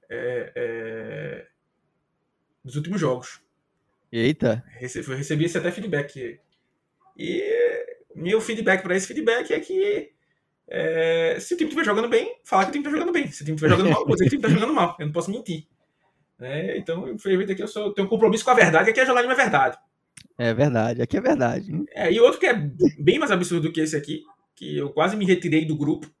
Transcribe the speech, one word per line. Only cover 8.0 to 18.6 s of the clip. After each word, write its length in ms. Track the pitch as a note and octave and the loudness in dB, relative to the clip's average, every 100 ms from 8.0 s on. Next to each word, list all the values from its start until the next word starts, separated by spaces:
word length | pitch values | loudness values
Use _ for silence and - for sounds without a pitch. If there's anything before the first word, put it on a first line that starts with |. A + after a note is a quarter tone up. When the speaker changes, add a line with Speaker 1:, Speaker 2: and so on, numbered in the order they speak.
| _ - | _ -10
Speaker 1:
meu 240 | E3 A3 | 0 0
feedback 420 | A3 A3 A3+ F#3+ | 0 -4 0 0
pra 140 | F#3 F#3 | 2 -2
esse 120 | F#3 | -2
feedback 440 | - D#4+ B3 - | -2 0 0 0
é 80 | - | -4
que, 520 | - F#4+ G4+ G#4 - _ _ _ _ _ - | -2 -2 0 -2 -6 _ _ _ _ _ -10
é, 680 | - D#3+ E3 E3 E3 E3 - | -4 -2 0 2 2 2 -2
se 140 | - | -4
o 40 | F4 | -2
time 120 | D#4 | -2
tiver 140 | D4 | 0
jogando 240 | G#3+ G#3 A#3 | 0 0 2
bem, 320 | A#3 F#4 - | 0 0 -10
fala 200 | - G#3 | -2 0
que 60 | G3 | 2
o 20 | |
time 140 | C#4+ C#4+ | -2 -4
tá 40 | |
jogando 220 | D#4 E4+ | -2 -2
bem. 160 | F4 C#4+ | -2 -4
Se 140 | - | -8
o 40 | D3 | -8
time 120 | D#3 | 0
tiver 120 | D3+ | 4
jogando 200 | E3+ F#3 | 4 4
mal, 160 | D3 - | 2 2
vou 100 | - | 2
dizer 140 | F3+ | 2
que 60 | C#4 | 2
o 40 | |
time 40 | |
tá 60 | A3+ | 2
jogando 240 | E3+ A#3 | 2 4
mal. 220 | D#4 F3 - | 2 0 -2
Eu 100 | D3+ | -4
não 60 | |
posso 160 | D#3+ E3 | -4 -4
mentir. 380 | A3 - D#3+ - _ _ _ _ _ _ _ | -6 -6 -10 -10 _ _ _ _ _ _ _
Né? 380 | B2 D3 F#3 - | -10 -6 -6 -6
Então, 320 | - E3 B3+ | -6 -6 -6
infelizmente, 420 | A3+ G3 F#3 F#3+ | -8 0 0 0
aqui 120 | F#3+ | -4
eu 40 | G#3+ | -6
sou, 260 | - G#3 | -4 -6
tenho 140 | G3+ F#3+ | -2 0
um 20 | |
compromisso 360 | A3 G#3+ A3 - | 4 4 4 4
com 60 | |
a 40 | |
verdade, 300 | B3 | 6